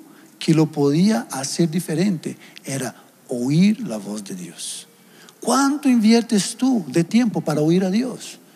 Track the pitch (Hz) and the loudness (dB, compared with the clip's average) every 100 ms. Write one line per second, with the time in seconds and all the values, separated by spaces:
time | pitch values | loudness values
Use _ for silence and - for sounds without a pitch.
0 | - - - _ - 156 151 147 143 147 | -20 -20 -20 _ 0 2 2 0 0 2
1 | 196 226 - 127 135 - 170 165 170 156 | 2 0 -4 -8 -8 -2 -2 -2 -4 -2
2 | 202 160 - 127 - - - 135 127 - | 0 -2 -6 -12 -18 -20 -10 -8 -8 -12
3 | - _ _ 123 123 151 196 214 127 110 | -20 _ _ -6 0 4 4 2 -4 -8
4 | 98 104 98 95 85 80 - - - _ | -8 -10 -12 -14 -14 -14 -14 -14 -18 _
5 | _ - - _ - 247 277 294 285 247 | _ -20 -20 _ -2 2 2 2 2 4
6 | 214 233 233 208 - - 254 247 151 135 | 6 4 4 0 -2 -2 0 0 0 -2
7 | 165 226 247 170 156 151 151 180 185 202 | 2 2 2 -2 -2 0 2 2 2 0
8 | 254 196 - - - | -2 -8 -16 -18 -20